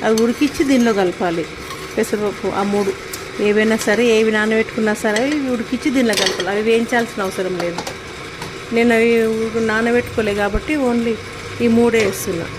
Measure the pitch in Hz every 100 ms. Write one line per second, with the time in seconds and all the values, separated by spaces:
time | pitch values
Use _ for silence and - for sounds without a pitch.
0 | 220 220 233 240 294 - 285 269 233 202
1 | 180 175 180 170 160 - - - - -
2 | 220 214 208 190 196 - 202 202 196 -
3 | - - - - 208 208 214 220 - 208
4 | 240 220 220 214 214 220 220 - 214 208
5 | 226 208 262 302 269 247 226 247 311 262
6 | 240 202 190 - 180 202 214 226 233 240
7 | 233 - 190 185 185 180 170 175 - -
8 | - - - - - - - 226 233 226
9 | 233 233 226 220 226 220 226 214 233 240
10 | 240 - 214 202 202 208 - 302 254 240
11 | 233 214 - - - - 240 226 233 226
12 | 202 190 - 180 165